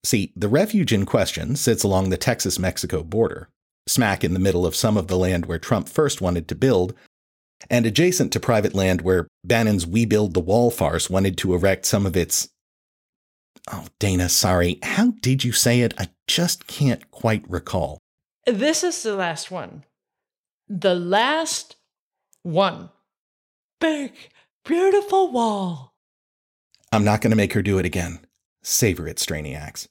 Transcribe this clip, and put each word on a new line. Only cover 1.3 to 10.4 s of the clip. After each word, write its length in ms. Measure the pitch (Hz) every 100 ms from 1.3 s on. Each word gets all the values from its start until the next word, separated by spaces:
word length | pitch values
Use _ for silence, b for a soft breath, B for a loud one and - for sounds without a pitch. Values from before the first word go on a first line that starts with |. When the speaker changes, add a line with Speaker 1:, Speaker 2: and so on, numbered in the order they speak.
| - 76 139
Speaker 1:
sits 260 | - 113
along 260 | 101 95 95
the 80 | 92
Texas-Mexico 840 | - 120 98 92 92 - - 80
border, 480 | 80 104 107 - - _ _ _ -
smack 380 | - 110 95
in 80 | 90
the 80 | 92
middle 240 | 95 87
of 100 | 87
some 220 | - 113 107
of 120 | 92
the 100 | 92
land 260 | 90 90
where 140 | 82 85
Trump 280 | - 104 -
first 360 | - 147 -
wanted 260 | 92 87 82
to 60 |
build, 400 | 80 135 104 92 b b _ _ _ _ _ B
and 160 | 120
adjacent 480 | 113 101 180 180 139
to 80 | -
private 340 | - 110 101
land 280 | 98 95 90
where 260 | 87 90 82 _
Bannon's 420 | 87 117 110 101 85
We 200 | 104 113
Build 260 | 107 104
the 80 | 85